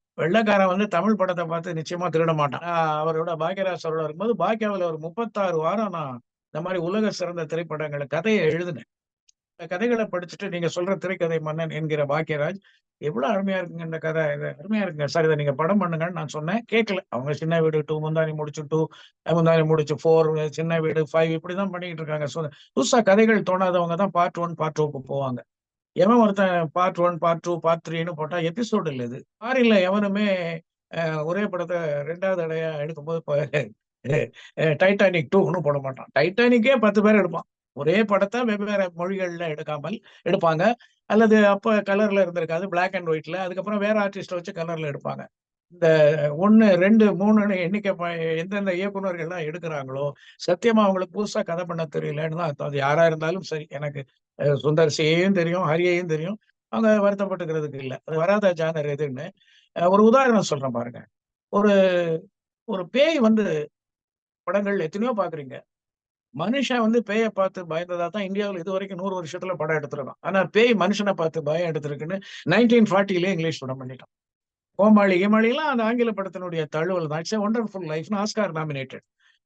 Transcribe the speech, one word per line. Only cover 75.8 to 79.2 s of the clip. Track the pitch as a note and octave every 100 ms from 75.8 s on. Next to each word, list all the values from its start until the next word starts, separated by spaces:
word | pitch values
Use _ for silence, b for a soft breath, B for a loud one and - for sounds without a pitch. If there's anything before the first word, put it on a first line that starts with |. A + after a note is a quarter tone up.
ஆங்கில | A3 A#3+ A#3
படத்தினுடைய | G3 F#3+ F3+ F3+ E3 D3+ D#3
தழுவல் | E3+ F3+ D#3
தான். | D#3
It's | E3+
a | G#3+
Wonderful | G#3 A3+ G#3+ G3
Life-னு | E3 D#3 D#3+ G#3
ஆஸ்கார் | G#3 A3 F#3+
நாமினேட்டட். | D#3+ D#3+ C#3 C3 - _ _